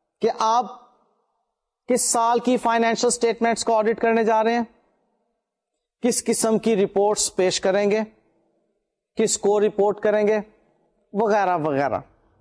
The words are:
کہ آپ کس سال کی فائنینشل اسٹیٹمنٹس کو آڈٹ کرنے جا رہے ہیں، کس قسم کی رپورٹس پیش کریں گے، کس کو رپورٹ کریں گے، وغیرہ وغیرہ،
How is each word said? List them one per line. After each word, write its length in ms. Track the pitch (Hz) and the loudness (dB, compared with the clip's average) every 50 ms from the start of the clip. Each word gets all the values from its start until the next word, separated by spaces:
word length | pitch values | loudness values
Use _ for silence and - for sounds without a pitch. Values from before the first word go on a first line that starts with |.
| _ _ _ _ | _ _ _ _
کہ 80 | - 226 - - | -2 -2 -2 0
آپ 260 | 226 220 226 240 240 202 - - - _ _ _ _ _ _ _ _ _ _ _ _ _ _ _ _ _ _ _ _ - | 0 0 0 0 0 -2 -8 -18 -20 _ _ _ _ _ _ _ _ _ _ _ _ _ _ _ _ _ _ _ _ -2
کس 140 | 254 233 | -2 0
سال 380 | - - - 240 226 233 240 233 | 0 0 0 0 0 0 0 0
کی 180 | 240 254 254 240 | 0 0 0 0
فائنینشل 500 | - 233 233 233 233 226 233 220 - 240 | 0 0 0 0 0 0 0 0 0 -2
اسٹیٹمنٹس 580 | - - - 233 226 226 226 233 226 - - | 0 0 0 -2 0 0 0 -2 -2 -2 -2
کو 100 | 233 226 | 0 0
آڈٹ 240 | 220 214 214 226 - | 2 2 0 0 0
کرنے 240 | - 233 226 226 226 | 0 0 2 2 2
جا 200 | 208 226 220 220 | 2 2 2 2
رہے 100 | 226 233 | 0 0
ہیں، 100 | 240 233 - _ _ _ _ _ _ _ _ _ _ _ _ _ _ _ _ _ _ _ _ _ _ _ _ _ _ | -2 -4 -6 _ _ _ _ _ _ _ _ _ _ _ _ _ _ _ _ _ _ _ _ _ _ _ _ _ _
کس 220 | - 254 226 - - | -2 -2 -2 -2 -2
قسم 360 | - 233 - - 226 220 208 | -4 -2 -2 0 0 0 0
کی 160 | 220 226 226 | 0 0 0
رپورٹس 600 | 185 202 190 - 196 202 208 214 202 - - - | 0 0 0 0 0 0 2 0 0 -4 -4 -2
پیش 260 | - 185 185 170 - | 0 0 0 0 0
کریں 300 | - 190 185 202 208 202 | -2 0 0 0 0 0
گے، 80 | 202 220 214 214 - _ _ _ _ _ _ _ _ _ _ _ _ _ _ _ _ _ _ _ _ | 0 0 -2 -6 -10 _ _ _ _ _ _ _ _ _ _ _ _ _ _ _ _ _ _ _ _
کس 220 | - 220 208 - - | -2 0 0 0 0
کو 220 | - 202 208 208 | 0 0 2 2
رپورٹ 400 | 202 214 - - 196 208 196 208 | 2 0 0 0 0 0 0 0
کریں 280 | - 214 208 214 208 202 | 0 0 0 2 2 0
گے، 120 | 214 214 202 - _ _ _ _ _ _ _ _ _ _ _ _ - | 0 -2 -4 -8 _ _ _ _ _ _ _ _ _ _ _ _ -4
وغیرہ 440 | 196 226 220 208 208 196 180 180 170 | -2 0 0 2 2 2 0 0 -2
وغیرہ، 420 | 147 160 143 135 143 131 104 - - - _ _ _ _ _ _ | -2 -2 -2 0 0 -2 -2 -4 -6 -10 _ _ _ _ _ _